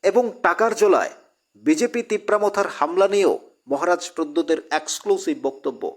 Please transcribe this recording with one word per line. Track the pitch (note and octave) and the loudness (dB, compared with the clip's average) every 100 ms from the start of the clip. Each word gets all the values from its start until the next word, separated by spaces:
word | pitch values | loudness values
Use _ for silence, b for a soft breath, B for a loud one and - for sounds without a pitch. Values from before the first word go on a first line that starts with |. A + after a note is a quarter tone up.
এবং | F#3 G3 A#3+ F3 | 2 2 0 0
টাকার | F3 E3+ A3+ | -2 0 0
জলায় | G#3+ G#3 D3+ F2+ - _ _ _ | 2 4 4 2 -8 _ _ _
বিজেপি | G2+ A2+ D#3 A#3+ A#3+ | _ 0 2 0 -2
তিপ্রামথার | A#3 G#3 - G#3 G#3 G3+ F#3 | -4 -6 0 0 0 0 -4
হামলা | - D3+ F3 G3 | -2 -2 2 2
নিয়েও | G3+ F3 G2 - _ - | 4 2 0 -6 _ -6
মহারাজ | C#3 E3+ F3 - | -2 0 -2 -2
প্রদ্যুতের | - D#3 D3 E3 D#3+ - | -6 -2 -2 0 -2 0
এক্সক্লুসিভ | D3+ D#3 - G3+ F#3+ F3 D3+ | -4 -4 -10 -2 -2 0 -4
বক্তব্য। | C#3 - C#3+ A#2 F2 | -4 -6 -8 -6 -10